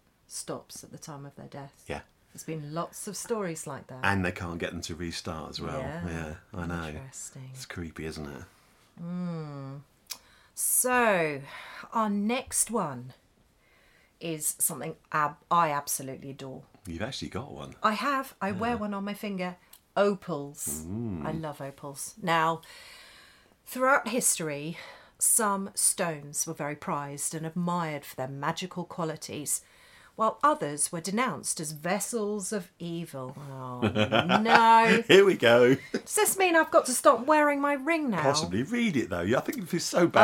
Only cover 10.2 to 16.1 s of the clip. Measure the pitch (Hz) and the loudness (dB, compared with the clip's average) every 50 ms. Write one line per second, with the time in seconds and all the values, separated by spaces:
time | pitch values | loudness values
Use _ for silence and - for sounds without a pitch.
10.2 | _ _ - _ _ _ - - - - - - - 254 254 247 233 220 196 175 | _ _ -20 _ _ _ -8 -6 -2 0 0 2 2 2 4 4 4 4 4 4
11.2 | 160 151 143 135 139 - - - - - - - - - - 226 214 208 202 202 | 2 0 -2 -4 -8 -12 -14 -16 -16 -16 -16 -16 -10 -4 -2 0 0 2 2 0
12.2 | 202 220 247 262 - - - - - - 226 214 175 143 127 123 123 131 - _ | 0 0 0 -2 -4 -4 -2 -2 -2 0 0 -2 -2 -2 -6 -8 -12 -14 -16 _
13.2 | _ _ _ _ _ _ _ _ _ _ _ _ _ _ _ _ _ _ _ - | _ _ _ _ _ _ _ _ _ _ _ _ _ _ _ _ _ _ _ -10
14.2 | - 170 160 151 151 - - - - - 160 127 143 160 160 _ _ - - 156 | -8 -6 -6 -4 -4 -4 -2 0 -2 -2 -2 -4 -8 -10 -10 _ _ -4 0 0
15.2 | 147 147 156 - _ - 170 175 170 151 143 143 - - - - 135 131 | 0 0 -2 -4 _ 2 4 4 4 4 2 -2 -2 -4 -6 -6 -6 -8